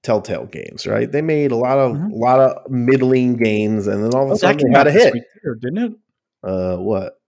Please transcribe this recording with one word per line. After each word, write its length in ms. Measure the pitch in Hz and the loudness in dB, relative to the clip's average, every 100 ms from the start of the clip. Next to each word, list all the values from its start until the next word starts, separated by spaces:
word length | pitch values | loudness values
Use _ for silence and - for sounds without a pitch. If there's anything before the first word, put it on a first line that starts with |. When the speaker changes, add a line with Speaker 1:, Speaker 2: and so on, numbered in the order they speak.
Speaker 1:
Telltale 440 | - 110 - 82 58 | 0 -2 -2 -10 -8
Games, 400 | - 50 - - | -14 -16 -12 -4
right? 240 | 107 120 | -4 -2
They 80 | 143 | -2
made 300 | 160 151 143 | -2 0 0
a 40 | 117 | 0
lot 200 | 123 135 | 0 2
of, 140 | 131 143 | 0 -2
Speaker 2:
Mm-hmm. 160 | 196 | -6
Speaker 1:
a 40 | 113 | -2
lot 240 | 117 131 | 2 4
of 300 | 131 - - | 4 0 -6
middling 640 | 127 120 135 127 131 123 120 | -2 2 2 4 2 2 0
games, 500 | 113 104 107 107 101 | 0 0 0 -2 -2
and 160 | 101 | -2
then 120 | 113 | -2
all 80 | 127 | 0
of 40 | 135 | 0
a 40 | |
Speaker 2:
Oh, 20 | |
that 40 | 214 | 0
Speaker 1:
sudden 180 | 180 147 | 0 0
they 40 | |
Speaker 2:
came 80 | 131 | 4
Speaker 1:
had 80 | 135 143 | 4 6
Speaker 2:
out 0 | |
Speaker 1:
a 60 | |
Speaker 2:
this 100 | 180 | 6
Speaker 1:
hit. 80 | 214 | 4
Speaker 2:
week 100 | 120 - _ | 2 -10 _
too, 120 | 156 113 | -10 -8
didn't 180 | 123 185 | -6 -4
it? 140 | 240 220 _ _ _ _ 92 | -6 -8 _ _ _ _ -6
Speaker 1:
Uh, 280 | 92 92 90 | -4 -4 -4
what? 420 | 95 98 95 - | -4 -4 -6 -14